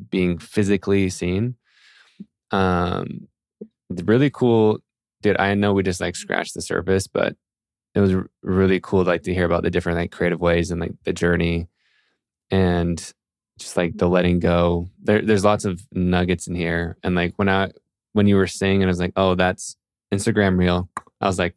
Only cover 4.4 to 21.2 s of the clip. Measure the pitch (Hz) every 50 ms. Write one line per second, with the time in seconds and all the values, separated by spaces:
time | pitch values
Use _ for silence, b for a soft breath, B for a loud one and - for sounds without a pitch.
4.4 | 127 120 117 113 110 107 107 - _ _ _ _ _ _ _ _ - 104 95 -
5.4 | 98 98 101 101 101 101 98 98 92 95 87 - 92 87 90 - - - - 90
6.4 | 85 - - - - - 92 85 82 95 95 98 - - - - - - - _
7.4 | _ _ _ _ _ _ _ _ _ _ - 101 101 95 92 92 95 - _ _
8.4 | - 95 92 95 95 92 95 87 - - 101 95 90 90 87 82 - 90 90 92
9.4 | 87 85 85 85 87 87 87 87 - 87 85 85 85 85 - - 87 87 87 80
10.4 | 87 87 85 85 85 87 87 87 85 - - - - - 90 - 98 87 85 85
11.4 | 85 82 85 85 82 - _ _ _ _ _ _ _ _ _ _ _ _ _ _
12.4 | _ - 98 95 92 90 87 87 85 87 85 80 - - - _ _ _ _ _
13.4 | _ _ _ - - - - 92 87 85 80 - 90 87 90 90 90 87 87 87
14.4 | 87 87 87 87 87 87 87 85 87 90 _ _ - - 104 107 - 107 107 95
15.4 | 95 104 104 104 - 101 90 87 - _ - 90 90 90 90 90 90 87 90 85
16.4 | - 87 85 87 85 85 85 85 85 85 85 _ - - 90 87 87 87 - -
17.4 | 101 98 95 95 98 92 - - _ _ _ _ _ _ - 107 104 101 101 98
18.4 | 92 87 - - 101 95 98 98 95 92 87 87 90 90 - 95 95 92 90 92
19.4 | 92 92 92 - - - - _ _ _ _ _ _ - 101 98 - 113 98 104
20.4 | 101 95 92 90 90 90 87 90 90 - - - - _ _ -